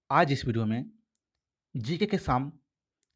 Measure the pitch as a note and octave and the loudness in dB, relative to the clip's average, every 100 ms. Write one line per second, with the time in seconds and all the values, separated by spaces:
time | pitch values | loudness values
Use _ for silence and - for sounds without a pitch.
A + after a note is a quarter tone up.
0 | - C#3+ D#3 C3+ B2+ A2+ G#2+ A#2 - - | 0 2 4 2 0 0 0 -2 -4 -14
1 | _ _ _ _ _ _ _ B2 A2 E3 | _ _ _ _ _ _ _ -8 -4 -2
2 | G#3 G3 - B2+ C#3+ - _ _ _ _ | 0 0 0 0 -2 -10 _ _ _ _
3 | _ | _